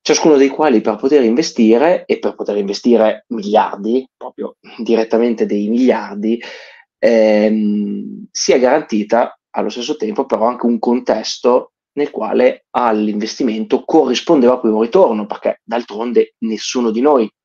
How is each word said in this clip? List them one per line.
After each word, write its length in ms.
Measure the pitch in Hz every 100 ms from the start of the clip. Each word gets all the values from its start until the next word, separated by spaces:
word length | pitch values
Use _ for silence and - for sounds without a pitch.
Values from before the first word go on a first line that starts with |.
ciascuno 360 | - 156 170 147
dei 120 | 139
quali 320 | 135 156 113
per 160 | 110 107
poter 260 | 135 147
investire, 800 | 117 120 160 - 110 117 151 180 -
e 120 | -
per 160 | 110
poter 220 | - - 101
investire 680 | 98 101 123 113 107 101 _
miliardi, 800 | 117 101 107 95 101 104 123 131 _
proprio 400 | 123 - - - - -
direttamente 680 | 110 113 113 113 120 110 107
dei 220 | 104 104
miliardi, 720 | 117 127 107 101 101 107 120 - - - - _ _
ehm, 1300 | 107 117 110 107 107 107 107 104 104 101 104 101 -
si 220 | - -
è 60 | 139
garantita 800 | 123 151 151 107 104 113 127 - _
allo 200 | - 104
stesso 260 | 117 120 151
tempo 300 | 110 104 131
però 200 | 107 113
anche 200 | 123 120
un 120 | 117
contesto 920 | 123 123 123 110 110 - 123 127 - _ _ -
nel 140 | 147
quale 560 | - 107 110 127 131 _
all'investimento 1120 | 123 120 107 107 104 107 - 135 110 110 131
corrispondeva 760 | - 160 131 120 - 165 120 127
poi 120 | 117
un 120 | 107
ritorno, 420 | 113 - 175 110 104
perché 340 | - - -
d'altronde 720 | - 113 113 104 120 113 110 _
nessuno 500 | 113 107 - 127 120
di 100 | 110
noi 300 | 139 139 107 _